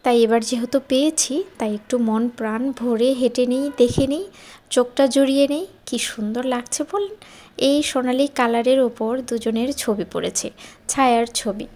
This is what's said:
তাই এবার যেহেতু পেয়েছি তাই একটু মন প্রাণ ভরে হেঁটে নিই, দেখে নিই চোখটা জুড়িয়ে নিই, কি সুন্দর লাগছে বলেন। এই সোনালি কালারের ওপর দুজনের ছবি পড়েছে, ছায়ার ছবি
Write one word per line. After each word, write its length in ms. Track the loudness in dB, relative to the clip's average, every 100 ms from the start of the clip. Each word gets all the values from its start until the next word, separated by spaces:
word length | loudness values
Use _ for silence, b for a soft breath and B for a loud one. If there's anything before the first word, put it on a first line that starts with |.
তাই 120 | 4 4
এবার 180 | 4 4 2
যেহেতু 280 | -4 0 -2 2
পেয়েছি 460 | 2 2 0 -2 -4 -6 -6
তাই 140 | -6
একটু 200 | -6 -4 -2
মন 240 | 0 0 -2
প্রাণ 340 | -4 -4 -2 -4
ভরে 360 | -4 -2 2 2
হেঁটে 300 | 2 0 2 0
নিই, 180 | 0 -2 2
দেখে 260 | 2 4 0
নিই 180 | -2 -6 B B B _
চোখটা 340 | 0 0 2 2
জুড়িয়ে 400 | 4 4 4 2
নিই, 160 | 0 -6 -14
কি 120 | -8 -6 -6
সুন্দর 380 | -6 -6 -4
লাগছে 380 | -2 -4 -6 -6
বলেন। 300 | -4 -4 -4 -8 B B B -2
এই 200 | 2 2
সোনালি 440 | 0 -2 0 0 0
কালারের 460 | 0 0 2 2 2
ওপর 320 | 2 0 -4 -4
দুজনের 480 | -4 -4 -2 -2 -4 -4
ছবি 280 | -4 -4
পড়েছে, 440 | -4 -4 -4 -6 -8 -12 B B -6
ছায়ার 380 | 0 2 2 0
ছবি 320 | -4 -6 -6 -12